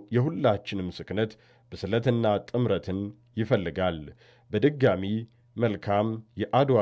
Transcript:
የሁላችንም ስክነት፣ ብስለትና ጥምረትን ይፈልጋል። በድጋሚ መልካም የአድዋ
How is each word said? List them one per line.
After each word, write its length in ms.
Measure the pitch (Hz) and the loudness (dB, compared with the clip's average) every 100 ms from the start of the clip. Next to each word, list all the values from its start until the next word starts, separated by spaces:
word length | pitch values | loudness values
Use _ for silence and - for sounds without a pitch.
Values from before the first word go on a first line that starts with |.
| - | -2
የሁላችንም 800 | 120 139 170 135 101 - 98 90 | 0 0 2 2 0 -2 -6 -6
ስክነት፣ 400 | - 82 95 110 - _ _ _ | -8 -6 -2 -4 -6 _ _ _
ብስለትና 540 | 87 92 110 127 120 113 101 | -10 -2 0 0 2 2 0
ጥምረትን 560 | - 120 120 95 - 95 101 - _ - | 0 -2 0 0 -2 -4 -6 -10 _ -6
ይፈልጋል። 640 | 110 117 85 78 92 80 73 - - _ _ | 0 0 0 -2 -2 -2 -10 -18 -20 _ _
በድጋሚ 520 | 104 135 151 127 92 95 110 117 _ _ - | 0 2 4 2 2 0 -4 -6 _ _ -2
መልካም 520 | 117 98 104 101 110 113 - - | -2 0 0 0 0 -4 -10 -8
የአድዋ 420 | 104 123 139 120 | 0 2 4 4